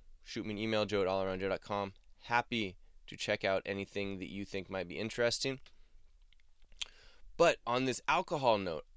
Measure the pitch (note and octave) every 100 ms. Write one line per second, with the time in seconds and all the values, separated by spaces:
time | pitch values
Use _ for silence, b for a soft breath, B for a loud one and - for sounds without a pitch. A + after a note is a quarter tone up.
0 | - - - A#2+ G2+ G#2 A2 G#2+ G#2 G2+
1 | F#2 F#2+ F#2+ F#2 G2 F#2 - G2+ G2 -
2 | - - - A#2+ - A#2 G2 - - -
3 | - A2 - G#2 G2+ F#2+ G2 G2 G2 G2+
4 | G2 F#2+ F2+ F#2+ G2 G2 F#2 F#2+ E2+ D#2
5 | A2 - A#2 - C3+ C3 - - - -
6 | - - - - - - - - - B
7 | B B B - E3+ - - B2 C3 A#2+
8 | - D#3+ - D#3 B2+ G#2 F#2+ D#2 -